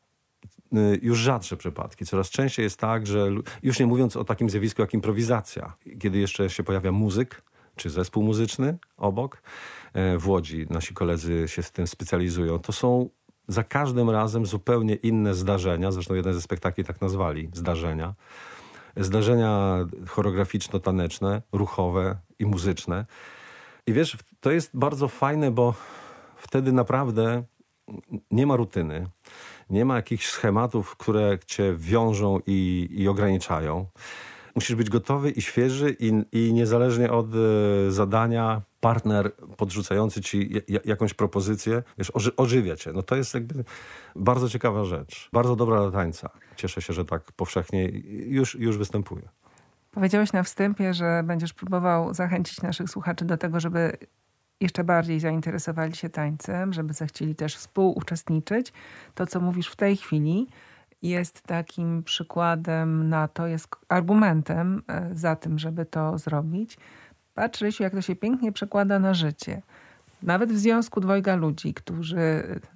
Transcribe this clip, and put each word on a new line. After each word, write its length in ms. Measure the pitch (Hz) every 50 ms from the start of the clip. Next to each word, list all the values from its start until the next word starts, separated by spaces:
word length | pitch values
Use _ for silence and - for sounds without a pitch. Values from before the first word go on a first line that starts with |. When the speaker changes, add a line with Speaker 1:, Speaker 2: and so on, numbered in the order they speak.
| _ _ _ _ _ _ _ _ - 98 - - _ _ 120
Speaker 1:
y, 260 | 107 107 104 101 -
już 160 | - 117 120
rzadsze 400 | 113 113 135 127 110 87 - -
przypadki. 480 | - - 87 80 - - - - - 95
Coraz 240 | - 101 95 92 -
częściej 340 | - - 135 131 - 123 110
jest 160 | 98 - -
tak, 280 | 113 110 113 113 107
że 220 | 101 101 104 101 98
lu-, 140 | 101 104 - - - - -
już 160 | 131 120 -
nie 60 | 127
mówiąc 320 | 117 123 127 127 107 -
o 60 | 120 -
takim 260 | - 113 - 117 107
zjawisku 320 | 95 104 104 107 - -
jak 120 | 107 - -
improwizacja, 800 | 107 95 107 104 110 117 113 123 107 - - - - - - - - _ - - 101
kiedy 200 | 101 101 92 101
jeszcze 300 | 98 95 - - 98 92
się 140 | - - 95
pojawia 280 | - 98 92 92 95
muzyk 500 | 92 104 107 104 92 113 127 - - - _ _ _ _ _ _ _
czy 140 | - - 82
zespół 340 | 73 90 90 - - 110 107
muzyczny 540 | 110 107 110 117 110 - - 131 147 170 175 - _ _
obok. 440 | - 98 101 95 113 131 139 - - _ - - - - - - - - - -
E, 240 | 95 95 92 90
w 100 | 85 82
Łodzi 400 | 98 95 90 80 78 80 80 78 80
nasi 240 | 85 82 - - 95
koledzy 540 | - 90 85 85 80 80 85 85 82 80
się 140 | 80 - -
w 100 | 87 -
tym 160 | - - 87
specjalizują. 720 | 87 - - - - 95 90 90 87 82 90 85 82 82 82
To 120 | - -
są 380 | 107 - - 123 123 127 123 - - _ _ _ _ _ _
za 160 | - 90 110 104
każdym 460 | - - 143 147 135 123 123 117 113
razem 360 | 110 110 110 110 104 113 110
zupełnie 500 | 95 107 98 - - 123 117 110 107 104
inne 380 | - - 113 113 110 104 101 92
zdarzenia. 580 | 90 92 98 101 95 90 95 87 82 92 98
Zresztą 220 | 95 92 87 - 95
jeden 200 | 92 90 95 90
ze 80 | 87
spektakli 420 | 82 - 87 85 - 92 92 - 90
tak 180 | - 92 -
nazwali, 480 | 98 95 95 95 92 82 76 78 82 82 87
zdarzenia. 600 | 85 82 90 85 82 82 82 78 78 82 92 101 - _ - - - - - - - - - - - - - -
Zdarzenia 800 | - 95 92 101 110 104 117 123 117 113 107 104 101 98 98 92 90 87 85 - - 90
choreograficzno-taneczne, 1300 | 90 - 107 101 104 90 98 98 - - 101 - - 101 92 - 98 92 92 87 82 - - 95 98 101 107 - _
ruchowe 680 | - 98 101 - - - 90 87 87 92 90 95 101 92 - _ _ -
i 60 | 107
muzyczne. 600 | 104 101 85 85 101 87 - - - 87 98 113 - - - - - - - - - - - - - - - _
I 60 | 117 107
wiesz, 240 | 139 160 - -
w-, 60 | 107 - _ _ _
to 120 | - 135
jest 180 | 156 170 160 - -
bardzo 340 | 127 113 117 147 135 143
fajne, 440 | 123 - - 139 139 151 156 147 135
bo 220 | 113 123 120 120 107 - - - - - - - - - - - -
wtedy 360 | - - - - 135 131 131
naprawdę 720 | 127 127 117 - 127 131 139 123 107 113 113 113 120 120 117 - _ _ _ _ _ _ _ - 104 - - - 165 - - -
nie 160 | 104 117 139
ma 80 | 147 139
rutyny, 520 | 120 110 92 - 98 82 78 76 82 92 90 - _ _ - - - - - - - - -
nie 160 | 92 107 123
ma 100 | 135 131
jakichś 320 | 117 - - 120 - -
schematów, 680 | - - - - 107 98 113 120 117 - 110 92 - -
które 420 | - - 113 104 107 104 101 98 90 -
cię 300 | - - - 101 95 87
wiążą 640 | 82 80 85 110 113 113 113 107 98 104 98 98 92 -
i, 420 | 98 98 95 92 92 90 90 87 -
i 160 | - 101 95
ograniczają. 800 | 98 98 101 104 98 95 90 - - 85 78 80 76 78 90 98 92 - - - - - - - - - - - - -
Musisz 200 | 123 - - 117
być 140 | 113 113 104
gotowy 420 | 113 117 - - 139 139 139 147
i 100 | - 107
świeży 540 | - - - 120 123 131 131 139 147 143 - -
i, 240 | 117 110 110 107 104 -
i 220 | - 117 117 113 113
niezależnie 580 | 117 120 107 120 117 123 127 117 117 123 117
od, 160 | 120 117 110 110 113
e, 560 | 113 113 110 107 107 104 101 101 101 98 98
zadania 720 | 95 101 104 98 110 113 113 117 117 113 113 113 110 107 98 - _ _
partner 520 | - 117 117 113 - 107 107 101 98 104 - - - 95 -
podrzucający 640 | - 104 95 87 104 95 - 98 104 110 104 - 104
ci 320 | 95 - - 101 98 - 101
ja-, 80 | 104 -
ja-, 120 | - 101 104 -
jakąś 280 | 110 107 - 113 104 -
propozycję, 720 | - 113 95 - 101 95 104 107 101 - 110 113 120 120 - -
wiesz, 140 | - 95 -
oży-, 200 | - 120 101 117 -
ożywia 380 | - 131 117 123 127 104 90 78
cię. 160 | - - - 85
No 100 | 95 -
to 120 | - 131
jest 180 | 135 127 - -
jakby 300 | 123 117 120 151 135 120 - - - - - - - - - -
bardzo 340 | 87 98 123 123 127 127 117
ciekawa 340 | - 120 - 117 101 107 101
rzecz. 460 | 90 87 69 71 - - - - - -
Bardzo 220 | 117 120 123 123
dobra 260 | 107 120 113 110 104
dla 100 | 101 98
tańca. 380 | 92 101 87 82 80 - - - - - - - -
Cieszę 260 | - - 92 - -
się, 120 | - - 82
że 120 | 90 87
tak 260 | - 85 76 - -
powszechnie 580 | - - 95 - - 92 80 - 101 95 92 90 - 98 - 98
już, 460 | 107 113 - 123 139 135 127 - -
już 220 | 127 113 113 107
występuje. 520 | 104 104 - - 104 98 - - - - - - _ _ _ _ _ _ _ _ _ _ _
Speaker 2:
Powiedziałeś 420 | - 208 190 185 202 208 214 208 -
na 100 | 185 180
wstępie, 500 | - - - 196 202 202 - 190 185 175
że 300 | 175 175 170 170 170 165
będziesz 280 | 170 170 165 170 170 -
próbował 600 | - 185 185 185 180 180 180 170 165 165 - 185
zachęcić 480 | 175 180 175 180 175 170 - - -
naszych 280 | 185 175 165 - 175 -
słuchaczy 360 | - 202 - 175 165 - 170
do 120 | 170 170
tego, 220 | 156 - 170 165 170
żeby 380 | 160 170 170 170 165 156 - - - - _ _ _ _ _ _ _ _ _ -
jeszcze 240 | 190 175 - 180 170
bardziej 360 | 175 175 170 165 170 160 156
zainteresowali 760 | 165 160 160 160 151 165 - 165 - 170 160 165 160 160 165
się 140 | - - 180
tańcem, 640 | - - 151 147 156 147 - 196 190 180 190 196 180
żeby 200 | 165 156 151 151
zechcieli 420 | - 160 151 - - - 156 156
też 200 | - 156 151 -
współuczestniczyć. 1160 | - - - - 196 190 185 - - - - 170 165 - - 165 156 - - 208 240 254 - - - - - - - - - _
To, 120 | - 180
co 120 | 175 - 180
mówisz 280 | 180 180 175 180 165
w 80 | - -
tej 220 | - 202 202 202
chwili, 500 | 196 - - 156 151 147 156 170 208 262 - - - - - - - _ _ _ _ -
jest 380 | 175 175 175 175 - - -
takim 640 | - - 170 170 165 - - 180 170 165 170 165 160
przykładem 1080 | - - - 165 - - 170 170 170 170 160 165 170 160 160 160 160 160 160 160 160
na 180 | 160 156 156
to, 200 | 151 - - 170
jest 200 | 165 160 160 -
k-, 120 | - - - _ -
argumentem, 920 | 175 180 170 180 208 214 214 190 160 156 151 - 165 165 170 185 190 - -
e, 220 | - - 175 175 170 180
za 220 | 160 170 165 160
tym, 240 | 160 - 165 156 151
żeby 260 | 156 160 165 170 165
to 320 | - - 160 156 156 160
zrobić. 600 | 156 - 156 151 147 156 160 170 196 226 - - - - - - - - - - _ _ _ _
Patrz, 280 | 202 220 233 - -
Rysiu, 220 | 208 208 214 - 196
jak 100 | 190 196
to 80 | 196
się 140 | 180 - 180
pięknie 360 | - 202 226 262 254 240 214
przekłada 480 | 202 - 208 202 - 202 202 196 202 196
na 140 | 190 190 190
życie. 480 | 170 160 147 151 - - - - 196 - _ - - - - - _ _ _ _ _ 185
Nawet 280 | 175 175 190 240 226
w 60 | 220
związku 420 | 208 202 233 226 233 226 - - 202
dwojga 360 | 185 190 196 196 190 196 185
ludzi, 380 | 175 160 156 147 - - 147 -
którzy 720 | - - - 170 165 165 160 180 170 165 160 156 156 - 185 185 - - - -